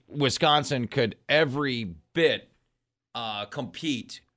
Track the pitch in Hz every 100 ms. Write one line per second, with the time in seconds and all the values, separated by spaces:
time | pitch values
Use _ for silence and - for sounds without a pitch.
0 | - 147 135 - 160 147 135 135 113 -
1 | 113 - - 147 156 135 139 120 101 82
2 | _ 165 156 104 - _ _ _ _ _
3 | _ 120 117 104 104 - 117 - 160 123
4 | - - _